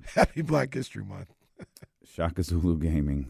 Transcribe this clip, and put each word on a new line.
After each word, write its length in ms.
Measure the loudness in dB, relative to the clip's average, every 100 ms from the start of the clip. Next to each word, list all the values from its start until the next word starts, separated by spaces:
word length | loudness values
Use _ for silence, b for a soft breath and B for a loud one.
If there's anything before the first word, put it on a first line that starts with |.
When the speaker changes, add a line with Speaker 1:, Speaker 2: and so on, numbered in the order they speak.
| -6 2
Speaker 1:
Happy 260 | 2 2
Black 320 | 0 0 0
History 300 | -4 -8 -10 -10
Month. 260 | -12 -14 _ _ -20
<laughs> 460 | -20 -20 -20 _ _
Speaker 2:
Shaka 360 | -4 -2 0
Zulu 360 | 0 2 2 2
Gaming. 480 | 2 2 2 0 -4